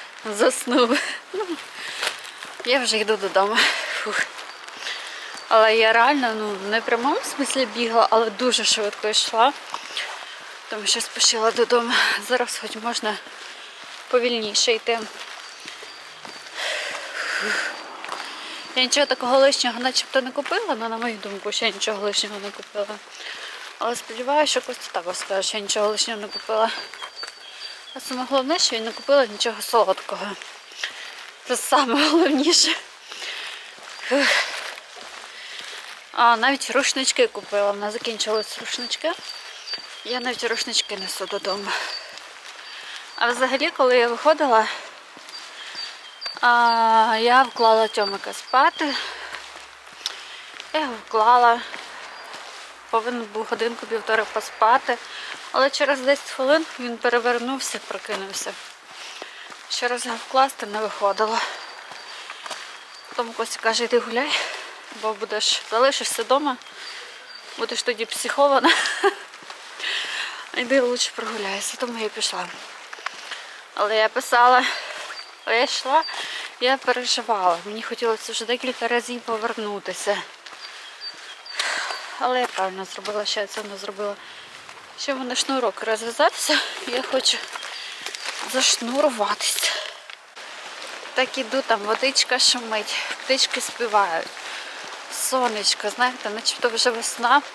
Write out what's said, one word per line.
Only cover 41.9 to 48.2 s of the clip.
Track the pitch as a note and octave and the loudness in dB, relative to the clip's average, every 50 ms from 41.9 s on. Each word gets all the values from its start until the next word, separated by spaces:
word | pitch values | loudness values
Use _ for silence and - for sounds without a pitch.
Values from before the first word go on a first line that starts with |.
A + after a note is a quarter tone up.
| - - - - - - - - - - - - - - - - - - - - - - - - - | -8 -10 -12 -12 -14 -16 -16 -16 -18 -16 -16 -16 -16 -16 -16 -16 -14 -14 -14 -14 -14 -14 -14 -14 -4
А | - A#3 A#3+ | 0 0 2
взагалі, | B3 A#3+ C4 B3 C4 C4 D4 E4 | 2 2 2 2 2 2 2 0
коли | - - C4+ B3 B3 B3 | 2 4 6 6 8 6
я | A#3 A#3+ | 6 4
виходила, | A#3 A3+ - D4+ D#4+ D4+ D4+ C4 A3+ A3 G#3+ A3 - - - - - - - - - - - - - - - - - - - - - - - - - - - - - - - - - - | 2 4 6 6 6 6 6 6 6 6 6 4 0 -6 -10 -12 -16 -18 -18 -20 -20 -18 -18 -16 -16 -16 -16 -16 -14 -14 -14 -12 -10 -10 -10 -10 -12 -14 -16 -18 -16 -12 -12 -12 -2 2
а, | - A#3+ A#3+ A#3+ A#3+ A#3 A#3 A3+ A3+ A3+ A3+ A3+ A3 A#3+ A3 A3 | 6 6 8 8 8 6 6 6 6 8 8 8 8 6 6 4
я | A#3 A#3+ B3 C4 | 6 8 8 8
вклала | C4+ A#3 - - A#3 A3+ A3 A3 A3 G#3+ | 6 6 4 6 8 8 8 8 6 4
Тьомика | - A3+ G3+ G3 G3 F#3+ | 2 0 0 0 -2 -4